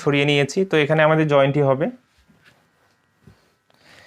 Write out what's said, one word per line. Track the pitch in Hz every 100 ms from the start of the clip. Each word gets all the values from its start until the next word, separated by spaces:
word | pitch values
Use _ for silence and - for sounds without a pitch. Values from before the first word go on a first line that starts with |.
সরিয়ে | - 143 143
নিয়েছি, | 143 143 - 190
তো | 160
এখানে | 143 156 156
আমাদের | 156 156
জয়েন্টটি | 143 139 143 139
হবে। | 135 185 247 _ _ _ _ _ _ _ _ _ _ _ _ - _ _ _ _ _ _ -